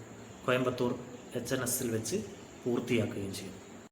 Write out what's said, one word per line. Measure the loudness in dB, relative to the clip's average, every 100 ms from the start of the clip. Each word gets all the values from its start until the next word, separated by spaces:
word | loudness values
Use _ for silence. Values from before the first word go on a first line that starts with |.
| -10 -14 -14 -6 4
കോയമ്പത്തൂർ | 4 6 4 2 2 -6 -12 -6 -4
എച്ച് | 0 0
എൻ | 2
എസിൽ | 2 2 2
വെച്ച് | 2 0 -2 -10 -14 -6
പൂർത്തിയാക്കുകയും | 2 2 4 4 4 0 -4 -4
ചെയ്യും. | -8 -12 -14 -16 -18